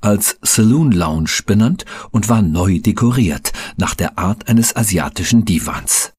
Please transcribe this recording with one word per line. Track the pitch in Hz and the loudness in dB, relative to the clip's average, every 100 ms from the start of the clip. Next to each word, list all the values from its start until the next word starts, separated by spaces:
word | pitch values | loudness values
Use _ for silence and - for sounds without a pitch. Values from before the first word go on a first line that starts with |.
als | 107 104 - - | 2 0 0 -4
Saloon | - - 110 135 156 | -2 2 4 4 4
Lounge | 95 82 78 80 - - | 2 0 -2 -2 -4 0
benannt | 101 113 185 - - - | 2 2 0 -6 -16 -4
und | 113 104 | -4 0
war | 113 | 2
neu | 95 78 92 87 | 2 2 0 0
dekoriert, | - - 117 127 104 71 - - - - | 0 0 0 2 0 0 -6 -10 -10 -4
nach | 90 | -4
der | - 82 - | -2 -6 -4
Art | 90 110 - | -4 -4 2
eines | 117 113 - | 2 2 0
asiatischen | 117 90 71 - 90 120 110 | 0 0 -2 -6 2 2 4
Divans. | 85 - - - - - | 0 -2 -8 -2 -2 -2